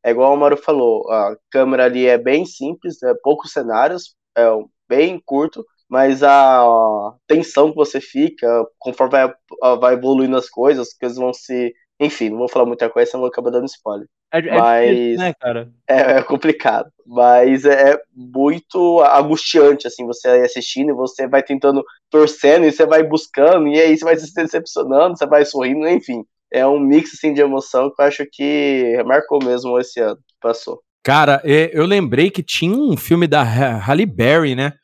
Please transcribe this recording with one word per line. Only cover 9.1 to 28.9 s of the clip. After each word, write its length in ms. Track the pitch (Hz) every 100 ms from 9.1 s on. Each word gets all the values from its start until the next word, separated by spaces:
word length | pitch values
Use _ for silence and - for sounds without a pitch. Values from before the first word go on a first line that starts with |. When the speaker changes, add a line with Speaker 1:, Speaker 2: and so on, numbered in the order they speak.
Speaker 1:
vai, 200 | 135 131 - _ - 127 120
vai 140 | 123
evoluindo 420 | 123 127 135 131 127
as 100 | 123
coisas, 380 | - 135 135 117
as 60 |
coisas 220 | - 123 123
vão 160 | 127
se, 400 | 123 - 123 120 - _ _
enfim, 300 | 147 - 110
não 80 | 110
vou 80 | 123
falar 180 | 127 120
muita 240 | 120 113
coisa, 200 | 120 120
senão 120 | 127
vou 60 | 123
acabar 180 | 123 123
dando 160 | 123
spoiler. 420 | 135 - 110 104 - _ _
Speaker 2:
É, 80 | 165
é 200 | 160 180
Speaker 1:
Mas 320 | 117 117 120
Speaker 2:
difícil, 280 | 123 120 117
né, 140 | 180 151
cara? 300 | 123 117 120 _ -
Speaker 1:
É, 120 | 131 131 135
é 40 |
complicado. 680 | 131 139 160 151 127 110 - _ _
Mas 580 | 120 120 123 127 135
é, 280 | 139 139 139
é 60 | 151 -
muito 880 | 127 123 131 143 170 _ 185 175 170
angustiante, 840 | 143 139 151 156 - 165 143 143 123
assim, 180 | -
você 240 | 120 120 127
assistindo 640 | 123 123 127 117 131 147
e 40 |
você 320 | 127 127 - 131
vai 160 | 139
tentando, 400 | 135 139 139 139 - _ _
torcendo, 560 | 151 151 151 170 165 160
e 40 |
você 120 | 147
vai 180 | 156 156
buscando, 640 | 156 156 - - 151 180 147
e 120 | 147
aí 160 | 165 156
você 80 |
vai 100 | 160 160
se 120 | 156
decepcionando, 840 | 170 160 165 165 - 135 135 175 170
você 80 | 143
vai 160 | 147 143
sorrindo, 420 | 139 127 147 156
enfim. 340 | 175 - 120 107 _ _
É 140 | 127 135
um 120 | 143
mix, 360 | 139 147 156
assim, 180 | - 156
de 80 | 143
emoção 500 | 143 135 - 127 139
que 80 | -
eu 40 | 143
acho 200 | 143 143
que 720 | - 143 147 143 135 123